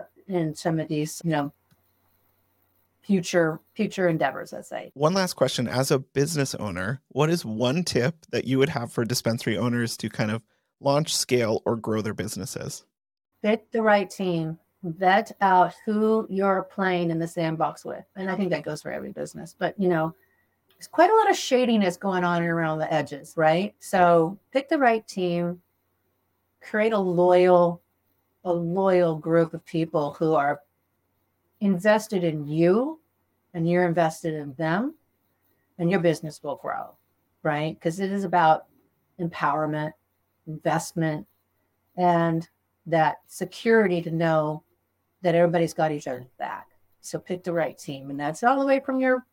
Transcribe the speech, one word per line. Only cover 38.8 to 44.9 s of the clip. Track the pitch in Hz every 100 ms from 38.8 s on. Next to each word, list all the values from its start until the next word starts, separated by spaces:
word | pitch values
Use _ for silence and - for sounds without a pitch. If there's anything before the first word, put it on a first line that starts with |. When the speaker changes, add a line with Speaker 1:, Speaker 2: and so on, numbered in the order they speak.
| _ _ _ -
Speaker 1:
empowerment, | 170 - 151 147 156 151 156 - _ _ _ _ -
investment, | 156 - 165 - 175 160 151 - _ _ _ _ _ _ -
and | 175 170 170 165 165 _ _ _ 170
that | 160 156 - _
security | - 180 - 233 226 202 175
to | 165
know | 165 165 160 151 156 - _ _